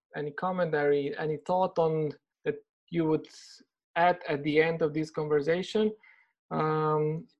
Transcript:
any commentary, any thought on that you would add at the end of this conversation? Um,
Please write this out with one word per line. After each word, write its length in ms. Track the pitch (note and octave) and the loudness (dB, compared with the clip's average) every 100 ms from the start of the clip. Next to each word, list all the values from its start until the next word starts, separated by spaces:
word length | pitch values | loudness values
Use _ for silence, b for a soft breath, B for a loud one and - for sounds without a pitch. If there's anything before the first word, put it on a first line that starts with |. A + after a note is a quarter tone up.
| _ | _
any 160 | D#3+ D3 | -10 -8
commentary, 840 | C#3+ F#3 F#3 E3+ D3+ D3 C#3+ C#3 C#3+ | -6 -4 -2 -2 0 2 2 0 -4
any 200 | D#3 D3+ | -4 -6
thought 380 | - F#3 F#3 F3 | -2 0 0 2
on 340 | D#3+ D#3 D3+ - _ _ | 0 0 -2 -6 _ _
that 120 | D#3 D3 - _ _ | -8 -8 -12 _ _
you 160 | E3 D#3 | -2 2
would 200 | D#3 D3 - - - _ _ _ E3+ | 0 -2 -16 -20 -20 _ _ _ 2
add 220 | F3 F3+ - | 2 2 -2
at 160 | D3 | -4
the 180 | D3+ D3+ | 2 2
end 200 | D#3+ E3 | 2 2
of 120 | D#3+ | -2
this 160 | D3 D#3 | -2 -4
conversation? 800 | - D3+ D3+ C#3+ E3+ F#3+ G#3+ G#3+ G#3+ b b b b _ | -4 0 0 2 0 0 0 0 -2 b b b b _
Um, 720 | D#3+ D#3 D#3 D3+ D3+ D3+ D#3+ - _ | -2 0 0 2 2 0 -4 -8 _